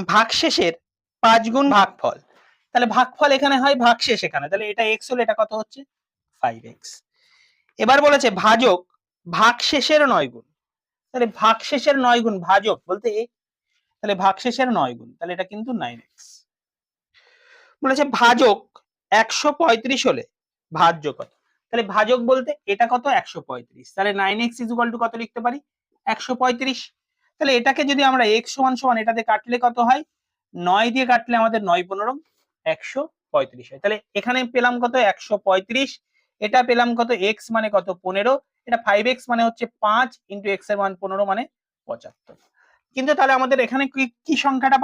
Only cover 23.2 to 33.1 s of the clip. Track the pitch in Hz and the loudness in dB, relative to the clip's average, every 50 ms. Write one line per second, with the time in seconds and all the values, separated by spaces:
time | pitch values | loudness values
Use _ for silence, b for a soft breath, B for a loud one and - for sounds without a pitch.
23.2 | - - - 160 139 - 127 123 120 _ _ - 127 - _ 190 196 208 196 196 | -2 -4 -12 -16 -12 -12 -12 -12 -12 _ _ -20 -20 -14 _ -4 -2 -2 -2 -2
24.2 | 196 190 202 220 233 233 233 - 240 220 240 233 233 233 220 233 233 226 233 226 | -2 -2 -2 -4 -4 -6 -6 -8 -8 -6 -2 -2 -2 -2 -2 -4 -6 -6 -6 -8
25.2 | 233 - _ 247 226 240 254 285 - _ _ _ _ _ _ _ _ 220 220 - | -12 -12 _ -6 -6 -6 -6 -6 -12 _ _ _ _ _ _ _ _ -6 -6 -6
26.2 | - - 254 247 254 254 240 240 269 269 247 - - - _ _ _ _ _ _ | -6 -6 -4 -2 0 -2 -2 -2 -4 -6 -6 -8 -12 -18 _ _ _ _ _ _
27.2 | _ _ _ _ 302 277 262 240 233 269 262 320 294 277 285 277 277 269 262 254 | _ _ _ _ 0 0 0 2 2 0 0 0 0 0 0 2 2 2 4 4
28.2 | 233 208 214 233 226 - - 277 262 262 254 240 269 254 240 226 214 233 226 226 | 2 2 2 0 0 -4 -4 -2 0 0 0 0 0 0 0 0 0 -2 -2 -2
29.2 | 220 233 269 277 - 240 240 247 247 240 233 247 233 233 262 294 311 - _ _ | 0 0 -2 -2 -2 -4 -4 0 0 0 0 2 2 2 2 0 -2 -8 _ _
30.2 | _ _ _ _ _ _ _ 175 175 175 185 208 226 240 226 269 262 240 247 233 | _ _ _ _ _ _ _ -6 0 0 2 2 2 0 0 -2 2 2 2 0
31.2 | 233 247 240 226 226 226 220 220 208 180 175 185 180 180 196 196 208 240 269 302 | 2 0 0 0 2 0 0 -2 0 0 0 -2 -2 -4 -6 -6 -4 -6 -6 -8
32.2 | - _ _ _ _ _ _ _ _ 160 160 - - - - 262 302 - | -12 _ _ _ _ _ _ _ _ -6 -6 -6 -8 -10 -8 -8 -8 -8